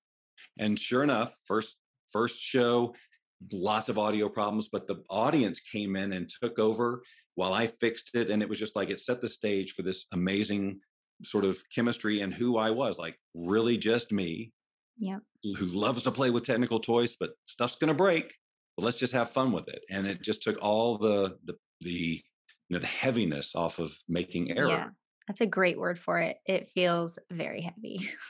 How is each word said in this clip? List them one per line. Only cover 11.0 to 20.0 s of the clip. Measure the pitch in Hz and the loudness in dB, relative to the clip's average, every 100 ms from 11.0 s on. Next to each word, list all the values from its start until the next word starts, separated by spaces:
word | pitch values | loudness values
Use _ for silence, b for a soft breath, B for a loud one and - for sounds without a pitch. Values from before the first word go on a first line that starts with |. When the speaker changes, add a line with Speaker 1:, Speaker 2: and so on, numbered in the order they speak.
| _ _ | _ _
Speaker 1:
sort | - 104 98 | -2 2 2
of | 90 - | 0 -4
chemistry | - 120 120 107 104 | 0 0 0 -2 0
and | 98 | -2
who | - 120 113 | 0 2 2
I | 110 | 2
was, | 117 120 87 | 2 0 -2
like, | 82 - _ | -8 -12 _
really | 85 85 107 117 113 | -8 2 4 4 2
just | 104 120 - | 4 2 2
me, | 101 87 90 117 _ _ _ _ 233 | -2 -2 -6 -10 _ _ _ _ -8
Speaker 2:
Yep. | 190 196 - _ 104 92 | -6 -6 -12 _ -8 -4
Speaker 1:
who | 92 | -2
loves | 95 110 123 | 0 0 0
to | 127 | -2
play | 120 127 | 2 2
with | 117 | 2
technical | 123 117 120 113 | 2 0 2 0
toys, | 117 117 117 - | 2 2 2 -2
but | 82 - - | -8 -8 -16
stuff's | - 120 - | -4 -2 0
gonna | 156 147 | 0 4
break, | 196 160 - - _ _ _ - | 4 4 -2 -16 _ _ _ -2
but | 113 | -2
let's | - | 0
just | 127 | 0
have | 127 117 | 2 2
fun | 135 131 | 2 2
with | 87 - | 0 -4
it. | - - | -12 -6
And | 98 | -4